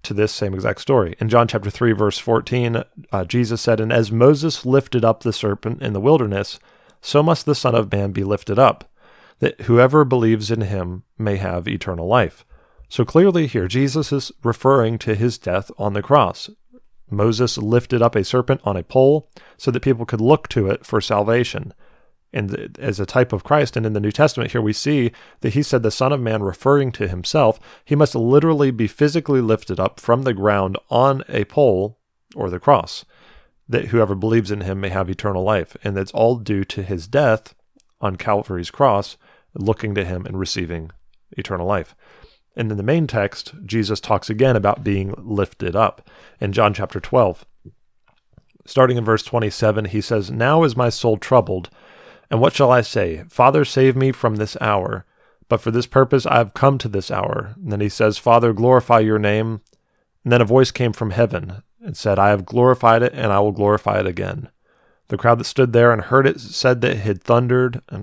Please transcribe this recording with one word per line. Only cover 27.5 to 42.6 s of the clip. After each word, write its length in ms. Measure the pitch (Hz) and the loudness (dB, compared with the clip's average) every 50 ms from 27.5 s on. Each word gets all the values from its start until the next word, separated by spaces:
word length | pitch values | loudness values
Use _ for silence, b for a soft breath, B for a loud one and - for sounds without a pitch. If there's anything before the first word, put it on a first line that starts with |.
| - - B B B B B | 2 0 B B B B B
he 100 | - 147 | -2 2
must 200 | 147 151 - - | 2 2 2 2
literally 560 | 123 113 120 135 147 156 165 156 143 143 135 | 0 2 4 4 4 4 4 2 2 2 0
be 180 | 120 110 110 104 | 0 0 -4 -2
physically 520 | - - 147 147 147 165 - - 139 127 | 0 0 0 2 2 0 -2 0 0 0
lifted 400 | 117 110 110 - - - 92 95 | 2 2 0 -2 -2 -6 -6 -4
up 200 | 92 - - - | -4 -4 -4 -4
from 220 | - - 117 131 | 0 0 0 2
the 120 | 135 131 107 | 0 -2 -2
ground 420 | 95 98 107 104 101 95 95 95 - _ - | 0 0 0 2 2 0 -2 -4 -6 _ -2
on 320 | 127 117 131 139 135 135 - - | 0 2 2 2 2 -2 -4 -6
a 160 | - 113 101 | -4 -4 -4
pole 540 | - - 147 143 120 95 92 98 107 117 _ _ _ _ _ _ _ - | -2 0 2 2 4 2 2 -2 -4 -8 _ _ _ _ _ _ _ -12
or 160 | - 107 90 | -8 -8 -6
the 100 | 90 90 | -6 -2
cross, 440 | - 143 143 95 - - - - - b b b b b b b b b b b _ - | 2 2 2 2 2 -4 -12 -16 -18 b b b b b b b b b b b _ -4
that 180 | 117 - - | -4 -4 -2
whoever 280 | 95 113 117 110 95 98 | 0 2 2 2 2 0
believes 360 | 95 104 110 113 117 101 95 | -4 -2 0 0 0 0 -2
in 120 | 104 101 | -6 -6
him 180 | 90 95 95 98 | -6 -6 -6 -6
may 100 | 98 92 | -6 -4
have 180 | 92 95 92 90 | -4 -4 -4 -4
eternal 360 | 95 - - 104 92 92 95 | -6 -6 -6 -4 -4 -2 -2
life. 320 | 104 107 92 82 - - - - | 0 0 -2 -2 -6 -10 -10 -8
And 120 | 101 98 | -6 -6
that's 160 | 98 98 - | -6 -6 -4
all 240 | - - 113 117 127 | 0 2 2 2 2
due 280 | 117 101 110 104 98 95 | 0 -2 -4 -2 -2 -2
to 180 | - - 104 | -4 -6 -10
his 240 | 92 90 98 82 85 | -8 -8 -8 -10 -8
death 480 | 107 135 143 147 120 110 - - - _ _ _ _ _ _ _ _ _ - | -2 0 0 2 2 0 0 -2 -10 _ _ _ _ _ _ _ _ _ -8
on 160 | 117 101 92 | -6 -6 -6
Calvary's 560 | - - 113 101 104 110 - 95 90 87 - | -4 -2 -2 -2 -2 -2 -4 -6 -8 -8 -6
cross, 440 | - - 143 127 101 101 98 - - b b b b b b b b | -2 0 2 2 2 2 -2 -6 -12 b b b b b b b b
looking 400 | 92 95 107 110 - - 107 101 | -6 -2 -2 -2 -2 -4 -6 -4
to 100 | 101 92 | -4 -4
him 220 | 87 92 90 92 | -6 -6 -8 -8
and 120 | - 95 95 | -8 -8 -8
receiving 520 | 92 - - 90 87 80 85 82 80 82 - - _ _ _ _ _ _ - - | -6 -6 -6 -6 -6 -8 -8 -10 -12 -14 -18 -20 _ _ _ _ _ _ -14 -12
eternal 280 | - - 98 87 87 | -10 -8 -6 -4 -4
life. 280 | 95 104 90 78 - _ b b b b b b b b b b _ - | -2 -2 -4 -4 -8 _ b b b b b b b b b b _ -8
And 160 | - | -6